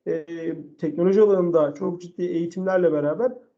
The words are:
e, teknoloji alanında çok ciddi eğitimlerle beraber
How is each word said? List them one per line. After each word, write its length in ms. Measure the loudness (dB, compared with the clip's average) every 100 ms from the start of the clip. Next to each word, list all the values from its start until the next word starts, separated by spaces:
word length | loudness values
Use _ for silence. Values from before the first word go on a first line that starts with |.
| -8
e, 180 | -6 -8 -10 -8 -10 -12 -8
teknoloji 420 | -6 0 2 6
alanında 540 | 6 4 2 2 2
çok 260 | -2 -6 -6
ciddi 220 | -10 -8
eğitimlerle 680 | -4 -4 -4 -4 0 2 2
beraber 400 | 2 0 0 -2 -4 -20